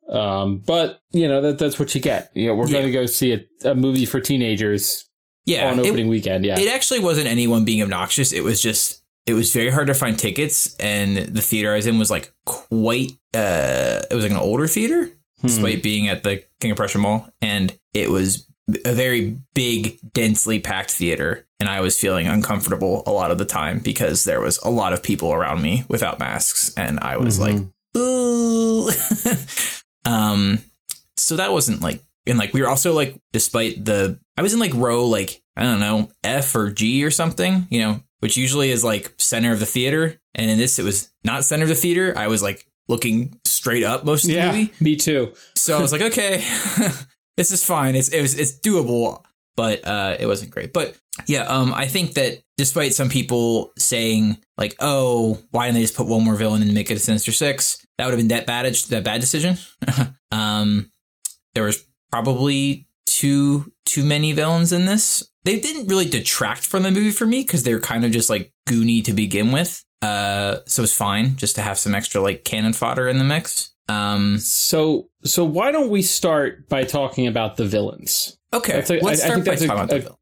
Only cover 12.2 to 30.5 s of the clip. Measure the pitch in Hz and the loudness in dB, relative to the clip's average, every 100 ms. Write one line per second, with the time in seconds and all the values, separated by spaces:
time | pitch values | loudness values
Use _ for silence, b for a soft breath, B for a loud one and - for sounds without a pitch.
12.2 | - _ - - - 113 110 123 131 - | -6 _ -10 -10 -2 0 2 0 -2 -8
13.2 | _ 113 104 85 67 65 65 57 - 120 | _ -2 0 2 2 0 0 -2 -2 -2
14.2 | 107 101 92 113 156 208 226 339 339 - | 0 0 0 0 0 0 2 0 -2 -8
15.2 | _ _ 127 113 113 107 107 107 104 90 | _ _ 0 2 0 0 0 0 0 0
16.2 | 101 98 - _ 120 104 104 101 101 110 | -2 -4 -8 _ -4 -2 -2 0 0 0
17.2 | - _ 107 101 92 - _ 104 92 92 | -4 _ -2 0 -2 -4 _ -4 0 2
18.2 | 95 95 - _ - 214 123 120 127 120 | 0 -2 -8 _ -4 -2 0 0 2 0
19.2 | 104 117 - - 123 117 107 - 110 - | -2 -6 -6 -2 0 0 -2 -6 -6 0
20.2 | 113 107 - 107 - 95 - - 87 80 | 2 2 2 -2 -2 -4 -4 -2 -2 0
21.2 | 76 - _ _ 101 98 92 - 95 92 | -2 -4 _ _ -4 0 0 0 0 0
22.2 | 85 104 - 104 - 92 95 87 - 101 | 2 0 0 -2 -2 -2 0 0 0 0
23.2 | 87 87 95 - 76 - 110 - 90 80 | 0 0 -2 -2 -2 -2 -4 -2 -2 0
24.2 | - 69 55 85 - 120 95 90 - 98 | 0 0 0 -2 0 0 0 -2 -2 -2
25.2 | 80 78 80 82 76 110 127 113 85 - | 0 0 0 -2 0 -2 -2 -2 -2 -4
26.2 | 64 53 - - - - 90 73 - 65 | -6 -2 -2 -2 -2 -4 -4 -4 -4 -2
27.2 | 120 98 104 104 92 _ _ 233 247 254 | 0 2 2 0 -4 _ _ -2 0 0
28.2 | 247 240 233 226 226 226 220 - - 214 | 0 2 2 2 2 2 0 -2 0 -2
29.2 | 240 190 - B B B _ _ 117 113 | 0 -2 -4 B B B _ _ -2 0
30.2 | 107 101 101 | 2 2 2